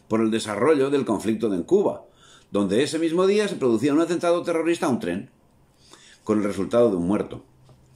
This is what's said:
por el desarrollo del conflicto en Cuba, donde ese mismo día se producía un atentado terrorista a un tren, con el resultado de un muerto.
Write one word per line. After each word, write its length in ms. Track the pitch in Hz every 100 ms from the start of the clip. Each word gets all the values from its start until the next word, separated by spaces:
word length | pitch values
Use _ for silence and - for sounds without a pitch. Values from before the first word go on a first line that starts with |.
| -
por 120 | 110
el 100 | 110
desarrollo 580 | 110 107 104 139 151 135
del 160 | 143
conflicto 480 | 117 98 95 110 113
en 120 | 92
Cuba, 400 | 85 190 170 - - _ - - _
donde 320 | 98 101 104
ese 160 | 139 156
mismo 280 | 165 170 190
día 220 | 214 208
se 80 | 143
producía 360 | 127 113 147
un 80 | 143
atentado 420 | 165 170 170 170
terrorista 440 | 151 165 160 170 170
a 40 |
un 100 | 117
tren, 300 | 87 90 127 _ _ _ _ _ _ - - -
con 160 | - 107
el 60 |
resultado 460 | 101 95 92 120 120
de 60 | 92
un 100 | 87
muerto. 380 | 104 80 - - _ - - _